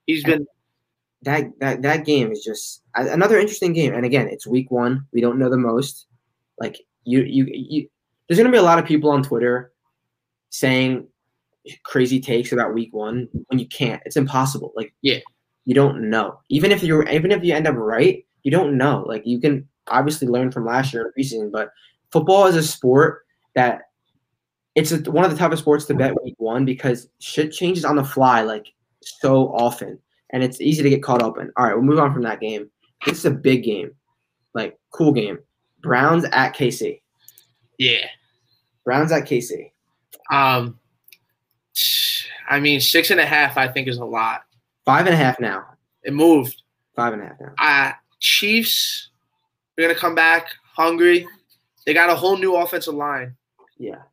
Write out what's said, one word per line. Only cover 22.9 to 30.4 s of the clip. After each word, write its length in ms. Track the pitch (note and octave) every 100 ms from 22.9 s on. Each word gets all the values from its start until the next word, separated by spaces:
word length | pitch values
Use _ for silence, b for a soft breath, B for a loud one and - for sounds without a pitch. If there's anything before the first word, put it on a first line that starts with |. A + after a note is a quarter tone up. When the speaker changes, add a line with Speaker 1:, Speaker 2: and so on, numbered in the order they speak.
| C3 D#3+ - _ _ _
Speaker 2:
that 280 | - B2 A2 - _ _ _ _ _ _ _ _ -
it's 160 | D#3+
a, 60 | D#3+ -
one 140 | D3+
of 80 | F#3
the 40 | D3+
toughest 260 | E3+ D#3+
sports 220 | D3+ D3 D3
to 80 |
bet 200 | C#3 C3 G2
week 140 | B2 -
one 260 | A2 A#2+
because 440 | C3+ B2+ C3 B2 - _
shit 320 | - - D#3
changes 340 | - F3 F3+
on 120 | D3 D3
the 80 |
fly, 360 | C#3 - C3 A#2+
like, 260 | A2 G#2+ - _ _ _
so 460 | - - F3 C3+ C3
often, 500 | - A#2+ - G2 G2+ _ _ _
and 140 | B2+